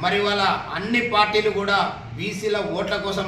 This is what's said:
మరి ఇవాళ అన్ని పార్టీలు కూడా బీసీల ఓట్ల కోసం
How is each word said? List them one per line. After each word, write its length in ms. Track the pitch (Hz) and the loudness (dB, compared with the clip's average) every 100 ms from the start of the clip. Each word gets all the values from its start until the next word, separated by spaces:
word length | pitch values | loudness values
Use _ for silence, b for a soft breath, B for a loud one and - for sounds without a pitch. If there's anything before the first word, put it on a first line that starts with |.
మరి 140 | 180 202 | 0 2
ఇవాళ 200 | 202 202 190 151 - 156 | 2 2 2 0 -4 -6
అన్ని 260 | 202 240 233 | -2 0 2
పార్టీలు 380 | 208 208 214 208 196 | 4 4 4 2 0
కూడా 200 | 196 196 160 - - 123 | 2 2 2 -4 -12 -8
బీసీల 400 | 196 190 214 202 170 170 | -6 -4 -2 -2 -2 -2
ఓట్ల 180 | 196 208 196 | -2 -2 -2
కోసం 200 | 190 | -2